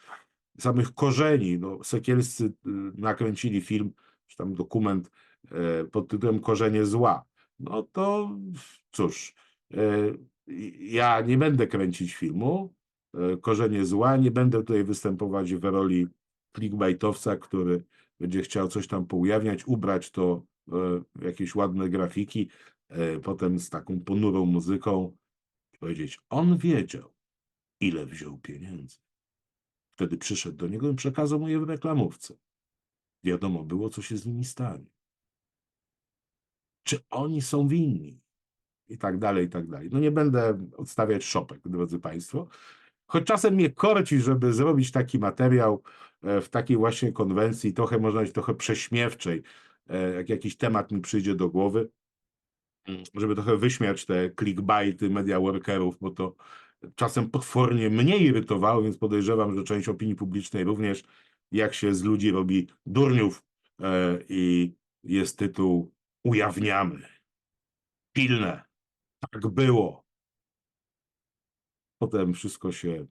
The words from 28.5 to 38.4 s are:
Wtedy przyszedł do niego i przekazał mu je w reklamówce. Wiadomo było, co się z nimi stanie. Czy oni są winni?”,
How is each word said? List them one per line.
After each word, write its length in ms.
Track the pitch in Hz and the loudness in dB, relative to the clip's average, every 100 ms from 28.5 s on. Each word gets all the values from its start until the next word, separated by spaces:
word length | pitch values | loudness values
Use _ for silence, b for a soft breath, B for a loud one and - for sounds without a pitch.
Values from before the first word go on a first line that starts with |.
| 71 92 87 65 _ _ _ _ _ _ _ _ _ _ - | -16 -14 -14 -16 _ _ _ _ _ _ _ _ _ _ -6
Wtedy 180 | 87 85 | -4 -4
przyszedł 400 | - 98 87 80 | -6 -6 -6 -8
do 120 | 87 | -6
niego 220 | 107 143 | -2 -2
i 40 | |
przekazał 460 | 131 139 135 147 151 | -2 -2 -2 0 0
mu 80 | 160 | 0
je 100 | 156 | -2
w 100 | 156 | -2
reklamówce. 640 | 156 160 151 101 - - - _ _ _ _ _ _ _ _ | -4 -2 0 0 -4 -20 -20 _ _ _ _ _ _ _ _
Wiadomo 400 | 90 87 98 85 | -4 -2 -2 -4
było, 240 | 78 90 110 | -4 -4 -4
co 140 | 110 | -8
się 140 | 104 110 | -10 -8
z 100 | 104 | -6
nimi 180 | 120 | -6
stanie. 420 | 127 - 123 73 67 _ _ _ _ _ _ _ _ _ _ _ _ _ _ _ _ _ _ _ - | -6 -6 -8 -8 -16 _ _ _ _ _ _ _ _ _ _ _ _ _ _ _ _ _ _ _ -6
Czy 140 | - - | -6 -6
oni 320 | 127 147 156 | -4 -2 -2
są 260 | 131 147 143 | 0 2 4
winni?”, 520 | 165 156 92 73 - _ _ | 4 2 0 -4 -18 _ _